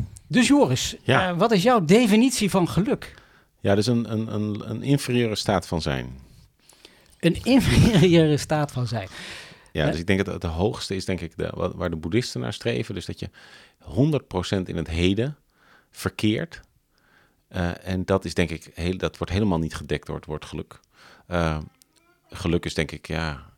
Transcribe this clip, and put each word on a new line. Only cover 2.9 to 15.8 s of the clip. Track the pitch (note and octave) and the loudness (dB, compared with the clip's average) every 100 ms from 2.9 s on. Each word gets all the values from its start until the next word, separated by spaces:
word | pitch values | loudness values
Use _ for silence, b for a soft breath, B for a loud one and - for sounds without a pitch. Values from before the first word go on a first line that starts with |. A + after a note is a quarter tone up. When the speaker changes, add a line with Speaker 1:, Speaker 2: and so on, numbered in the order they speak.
| A#3 - - b b b _ | -2 -6 -20 b b b _
Speaker 2:
Ja, | G2 | 0
dus | G2+ G#2+ | 2 2
een, | A#2+ A2 | 0 0
een, | A2 A2 | -4 -4
een, | G#2 G#2+ G#2 - | -4 -4 -6 -8
een | A2 | -4
inferieure | B2+ C#3 - B2 A#2 | 0 0 2 0 0
staat | G#2 - F#2+ - | -2 0 0 0
van | E2+ | -4
zijn. | D2+ C2 B1+ C2 - - - _ b b b b b b | -2 -4 -6 -12 -20 -20 -20 _ b b b b b b
Speaker 1:
Een | E3+ F3 | 0 0
inferieure | - C4 F3 - A#3 G3+ F3+ E3+ D#3 C#3+ | 2 4 6 6 6 6 6 6 6 2
staat | - D3+ D3 | 0 -2 -2
van | B2+ A#2+ | -4 -4
zijn. | A2+ F#2+ B B B B B B | -4 -8 B B B B B B
Speaker 2:
Ja, | E2 | -2
Speaker 1:
Eh. | D2+ | 0
Speaker 2:
dus | D2 | 0
ik | E2+ | 0
denk | F#2+ | 0
dat | G2 | 0
het, | E2+ | -4
het | E2+ | -4
hoogste | D#2+ G#2 B2+ - F#2+ | 0 -2 -2 -6 -6
is, | |
denk | - F2+ | -4 -6
ik, | E2 - | -6 -8
de, | E2 | -6
wa-, | E2 F2+ E2 | -4 -6 -4
waar | F2 | -6
de | E2 | -4
boeddhisten | E2 A2 C3 B2 | -2 -2 -2 -6
naar | B2 | -8
streven. | - A#2 A#2+ A#2 | -6 -4 -4 -6
Dus | F#2+ - | -8 -10
dat | - | -10
je | F#2 B B B B B | -12 B B B B B
honderd | - D2+ D3+ C#3+ - | -6 0 2 0 -4
procent | F#2 E2+ G2 F#2 | -6 -2 -4 -4
in | F2 | -6
het | D#2+ | -4
heden | E2 F2+ G2+ C3 D3 _ b b b | 0 2 2 -2 -6 _ b b b